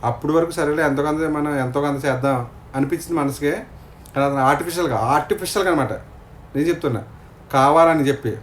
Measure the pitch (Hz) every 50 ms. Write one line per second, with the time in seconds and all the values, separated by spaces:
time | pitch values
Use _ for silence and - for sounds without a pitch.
0 | - 117 120 - - 147 156 165 170 165 - 170 156 147 151 156 160 147 139 135
1 | 143 151 151 156 160 156 151 151 147 151 147 139 131 127 127 143 143 147 143 135
2 | 131 143 131 127 127 139 135 123 120 117 - - - - - 131 143 139 170 165
3 | - - 170 160 143 139 131 - 143 143 165 208 262 - - - - - - -
4 | - - - 139 139 139 139 139 131 131 147 143 165 175 165 175 175 147 123 110
5 | 110 120 139 151 - - 131 120 123 117 - 208 190 185 170 147 131 104 - -
6 | - - - - - - - - - - - 135 151 170 175 170 - 143 120 101
7 | 101 - - - - - - - - - - 135 131 143 151 165 165 165 160 156
8 | 139 135 135 - - 117 104 104